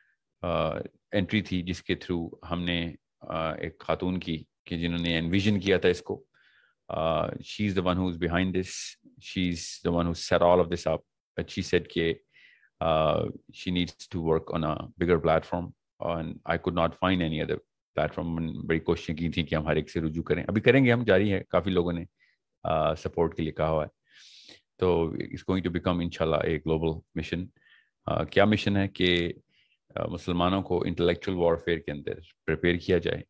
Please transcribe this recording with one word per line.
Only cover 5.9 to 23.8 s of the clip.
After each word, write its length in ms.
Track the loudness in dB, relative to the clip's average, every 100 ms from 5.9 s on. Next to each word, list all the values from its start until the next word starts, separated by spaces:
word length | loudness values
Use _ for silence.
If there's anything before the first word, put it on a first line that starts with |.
| 2 -2 -10 -10 _ _ _ _ _ -8
Uh, 380 | -2 0 0 -2
she 320 | -4 -10 -4
is 120 | -2
the 100 | 0
one 120 | 0 2
who 160 | 0
is 40 | 0
behind 380 | 0 2 0 -2
this। 140 | -4 -8 -12 -14 -20 _
She 320 | -8 -2 0
is 80 | -2 -6 -6 -2
the 100 | 0
one 100 | 0
who 220 | -2 0
set 120 | 4
all 200 | 6 6
of 40 | 4
this 200 | 0 -2
up। 120 | -2 _ _ _ -8
But 100 | -6
she 220 | -6 0
said 160 | 0 0 -2
कि, 260 | 0 -2 _ _ -20 _ _ -4
uh, 480 | 0 2 2 2 -2 -6 -16 -12
she 220 | -4 -2
needs 300 | -2 -6 -10
to 220 | -4 0
work 280 | 0 0 -4
on 80 | -2
a 100 | -4
bigger 460 | -6 -2 2 4 4
platform 480 | 2 0 -6 -6 -12 _ -8
and 240 | -6 -4 -6
I 280 | -8 -4 -4
could 160 | -2 0
not 140 | 0
find 280 | 0 0 2
any 280 | 0 -2 -2
other 140 | -4 _ _ _ -4
platform। 560 | -2 -2 -4 -4 -4 -6 -2
बड़ी 140 | 0
कोशिशें 360 | 0 -2 -2 -4
की 140 | -2
थी 140 | -2
कि 120 | -2 -2
हम 120 | 0
हर 100 | 0
एक 120 | 0
से 100 | -2
रुजू 220 | -2 -2
करें, 220 | -2 -2
अभी 180 | 0 2
करेंगे 300 | 6 6 6
हम, 120 | 4
जारी 260 | 6 4 4
है, 160 | 0 0
काफ़ी 200 | 0 2
लोगों 220 | 2 2
ने, 120 | -2 -6 _ _ _ _ _ -2
uh, 280 | 0 2 0
सपोर्ट 420 | -4 -2 -2 0
के 60 |
लिए 80 | -4
कहा 160 | -2 0
हुआ 160 | 0